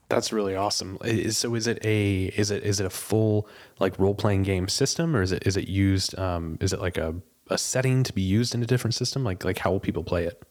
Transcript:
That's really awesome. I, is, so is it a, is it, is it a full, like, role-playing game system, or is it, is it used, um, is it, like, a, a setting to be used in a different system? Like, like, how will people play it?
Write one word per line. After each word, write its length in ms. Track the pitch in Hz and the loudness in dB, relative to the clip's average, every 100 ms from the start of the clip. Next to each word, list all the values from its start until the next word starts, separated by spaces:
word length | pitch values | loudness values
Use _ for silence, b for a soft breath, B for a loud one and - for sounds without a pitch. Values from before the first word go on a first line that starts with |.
| _ | _
That's 240 | - 113 | 0 0
really 220 | 110 101 | -2 -2
awesome. 440 | 95 104 - 90 98 | 0 -2 -2 -6 -6
I, 60 | 117 | -2
is, 300 | 113 - 110 | 0 0 -2
so 180 | 123 117 | -2 -2
is 100 | 113 | -2
it 180 | 110 | -2
a, 420 | 110 107 101 95 92 - | 0 2 2 2 0 0
is 160 | 104 | 0
it, 100 | 101 | 0
is 160 | 104 101 | 0 0
it 80 | 95 | -2
a 40 | |
full, 580 | - - 113 110 104 B B B B | -6 0 2 4 2 B B B B
like, 180 | 95 95 | -2 2
role-playing 460 | 98 101 110 98 | 2 2 2 2
game 240 | 95 95 98 | 2 0 0
system, 480 | - 135 - 165 139 | 0 0 0 0 2
or 60 | |
is 100 | 92 | 2
it, 120 | 92 - | 0 0
is 100 | 95 | -2
it 100 | - | 0
used, 500 | 95 98 95 - - | 2 4 2 0 -4
um, 420 | 92 87 82 80 | -2 -2 -4 -4
is 120 | 95 | -2
it, 80 | 95 | -2
like, 160 | 92 82 | -2 -2
a, 180 | 80 85 - _ _ | -4 -4 -10 _ _
a 100 | - | -4
setting 460 | - 127 131 131 | 0 0 2 2
to 80 | 127 | 2
be 100 | 104 | 0
used 320 | 92 104 120 | 2 2 2
in 80 | 120 | -2
a 40 | 117 | 0
different 280 | 127 113 | 0 0
system? 300 | - 123 135 | -2 -2 -2
Like, 200 | 120 92 | -2 -2
like, 140 | 90 92 | -2 0
how 140 | 92 | 0
will 80 | 98 | 0
people 240 | - 85 | 0 -4
play 200 | - 87 85 | -2 -2 -2
it? 140 | - - | -6 -20